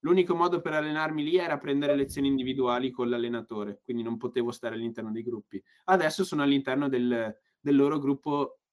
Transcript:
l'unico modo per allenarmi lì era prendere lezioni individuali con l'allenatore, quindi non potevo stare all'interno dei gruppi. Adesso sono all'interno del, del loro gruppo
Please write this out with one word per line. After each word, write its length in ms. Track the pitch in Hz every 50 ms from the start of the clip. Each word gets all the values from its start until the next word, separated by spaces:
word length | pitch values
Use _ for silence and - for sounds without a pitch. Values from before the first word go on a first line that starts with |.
l'unico 340 | - 165 180 190 180 175 180
modo 260 | 165 170 175 170 165
per 120 | - 160 156
allenarmi 500 | 156 151 151 151 156 156 156 156 151 147
lì 140 | 156 170
era 200 | 185 175 165 151
prendere 380 | 139 - 147 139 143 147 143 147
lezioni 320 | 143 139 135 - 143 139
individuali 640 | 139 139 135 123 127 131 139 127 123 123 123 127 131
con 180 | 123 - 123 120
l'allenatore, 720 | 120 120 117 120 120 117 110 _ 117 107 104 104 101 - _
quindi 200 | - 120 117 113
non 140 | 127 120
potevo 340 | 110 - 120 - 127 120 120
stare 240 | 120 - - 117 113
all'interno 360 | 113 117 117 113 113 110 110
dei 120 | 107 113 117
gruppi. 380 | 120 117 107 104 _ - 95 _ _ _ _ _
Adesso 380 | - 190 185 160 156 - - 190
sono 200 | - - 147 143
all'interno 460 | 139 139 139 135 139 131 139 143 139
del, 460 | 135 123 123 123 120 117 113 110 107 _ _ _ _ _
del 160 | _ 143 143
loro 220 | 139 139 143 151 151
gruppo 600 | 139 135 143 135 _ 151 147 143 139 - - _ _ _